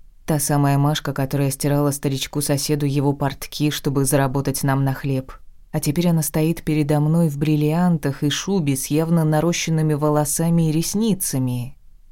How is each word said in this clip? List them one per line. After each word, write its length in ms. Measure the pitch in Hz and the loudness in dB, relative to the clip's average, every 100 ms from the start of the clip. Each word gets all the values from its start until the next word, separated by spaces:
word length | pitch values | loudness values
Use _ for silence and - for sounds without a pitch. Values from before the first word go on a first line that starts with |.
| - - | -20 -10
Та 140 | - 156 | -2 -2
самая 400 | 143 147 143 143 | 2 2 4 4
Машка, 340 | 143 151 - | 2 0 -4
которая 380 | 135 135 143 139 | -4 -2 0 -2
стирала 400 | 135 151 143 147 | 0 0 2 0
старичку-соседу 960 | 143 143 135 - 147 143 143 - 147 147 | 0 -2 -4 -4 -4 -2 0 0 0 0
его 260 | 139 139 | 0 0
портки, 580 | 143 143 139 - - 147 | 0 -2 -4 -8 -2 -2
чтобы 360 | - 151 139 135 | -2 -2 0 2
заработать 560 | 143 135 135 135 131 | 2 2 -2 -4 -2
нам 200 | 139 135 | 0 0
на 120 | 135 | 0
хлеб». 360 | 139 143 131 - - - - - | -2 -4 -4 -6 -14 -20 -20 -10
А 60 | 160 | -6
теперь 260 | 151 165 175 | -2 0 2
она 160 | 165 | 0
стоит 400 | 151 165 156 165 | 0 0 0 -2
передо 380 | - 151 147 151 | -2 0 2 2
мной 280 | 151 165 165 | 2 2 2
в 80 | 143 | 0
бриллиантах 840 | 151 151 151 160 180 165 143 135 | 0 2 2 2 2 2 -2 -2
и 80 | 147 | -2
шубе 460 | 143 - 196 143 131 | -2 -2 -2 0 -2
с 100 | - | 0
явно 380 | 147 160 170 | 0 2 2
нарощенными 680 | 156 156 165 170 - 160 156 | 2 2 2 0 0 0 0
волосами 720 | 147 151 151 147 - 165 170 160 | 2 2 2 0 0 2 2 2
и 40 | |
ресницами. 1040 | 151 165 196 226 185 - 135 127 123 123 - - - - | 0 -2 0 0 0 -2 -2 -2 -4 -8 -12 -20 -20 -20